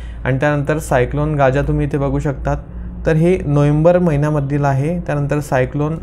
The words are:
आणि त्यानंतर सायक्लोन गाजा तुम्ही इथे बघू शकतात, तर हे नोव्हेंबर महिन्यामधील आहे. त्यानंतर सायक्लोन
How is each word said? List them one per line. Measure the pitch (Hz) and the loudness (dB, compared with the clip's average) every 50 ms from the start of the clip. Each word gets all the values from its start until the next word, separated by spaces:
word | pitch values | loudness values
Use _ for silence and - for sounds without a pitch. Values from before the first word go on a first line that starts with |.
| - - - - - | -12 -12 -10 -6 -4
आणि | 123 131 131 | -2 0 0
त्यानंतर | 147 147 147 147 143 147 151 | 2 0 0 0 0 0 -2
सायक्लोन | 156 156 - 151 131 123 - 139 147 147 156 151 | -2 -2 0 2 2 2 0 0 -2 -2 0 2
गाजा | 139 139 131 131 143 | 2 2 2 2 2
तुम्ही | 139 151 151 151 147 | 0 0 0 0 0
इथे | 139 - | 0 -2
बघू | 143 139 139 135 143 | -2 -2 -2 -2 -2
शकतात, | 139 151 135 - - 139 147 143 - - - - - - - - - | -2 -2 -4 -4 -4 -4 -4 -4 -6 -10 -12 -12 -12 -10 -10 -4 -2
तर | 156 160 | 0 2
हे | 156 165 175 185 - - | 4 4 2 2 2 0
नोव्हेंबर | 147 143 147 143 147 147 151 156 175 175 180 | 0 2 2 4 4 4 4 4 4 4 4
महिन्यामधील | 180 170 147 143 147 151 151 147 139 139 143 143 143 | 4 2 2 2 0 0 0 0 0 0 0 0 0
आहे. | 139 135 131 143 160 180 175 | 0 0 0 0 -2 -2 -4
त्यानंतर | 180 - 147 143 143 143 151 147 | -4 -4 -2 -2 -2 -2 -2 -2
सायक्लोन | 143 - 147 127 131 127 - 143 147 151 160 160 | -2 0 0 0 0 0 -2 -2 -2 -2 -4 -6